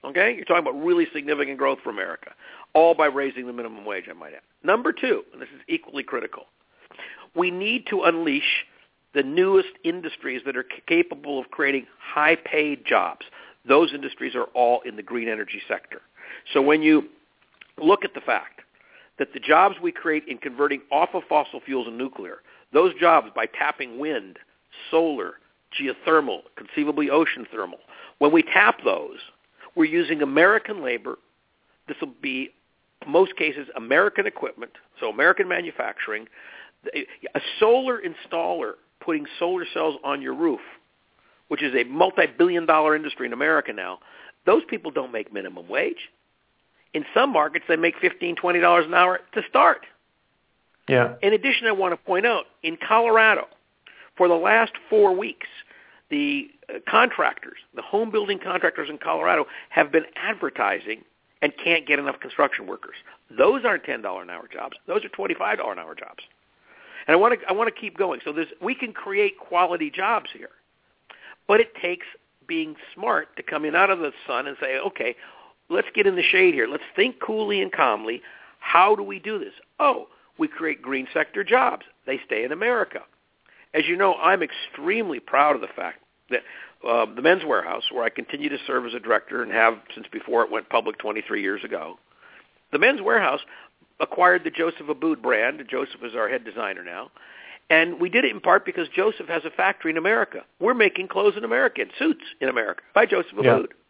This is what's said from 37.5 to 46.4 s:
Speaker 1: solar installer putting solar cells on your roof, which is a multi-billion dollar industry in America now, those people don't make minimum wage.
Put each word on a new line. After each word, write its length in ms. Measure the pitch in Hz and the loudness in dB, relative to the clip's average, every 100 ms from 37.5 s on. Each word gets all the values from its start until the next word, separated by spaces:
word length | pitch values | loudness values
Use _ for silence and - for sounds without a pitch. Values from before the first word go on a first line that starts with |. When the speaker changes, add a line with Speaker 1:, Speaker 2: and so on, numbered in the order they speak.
| - | 2
Speaker 1:
solar 420 | 214 247 262 233 | 4 4 2 -4
installer 720 | 185 160 - 170 170 175 113 - _ _ | -6 -10 -8 -4 -2 -4 -6 -10 _ _
putting 260 | - 156 147 - | -4 -4 -4 -4
solar 260 | 175 185 165 | -2 -2 -4
cells 220 | 165 156 139 | -2 -2 -2
on 180 | 139 143 | -4 -4
your 120 | 131 | -6
roof, 260 | 131 165 135 - - _ _ _ _ _ _ _ | -2 0 0 -8 -20 _ _ _ _ _ _ _
which 140 | - | -4
is 120 | 147 | 0
a 100 | 123 | 0
multi-billion 800 | 123 143 185 190 160 - 175 175 | -2 2 2 4 0 4 2 4
dollar 300 | 165 156 156 | 4 4 4
industry 320 | 151 151 - 123 | 2 -2 -8 -8
in 60 | |
America 400 | 120 151 156 135 | -2 0 0 -2
now, 260 | 104 90 92 _ - - _ | -8 -10 -10 _ -20 -20 _
those 180 | - 233 - | 4 4 2
people 220 | 214 156 | -8 -4
don't 220 | 147 131 | -6 -4
make 200 | 113 104 | -8 -8
minimum 360 | 104 92 90 85 | -10 -10 -14 -6
wage. 420 | 123 180 - - _ _ _ | -2 -2 -6 -16 _ _ _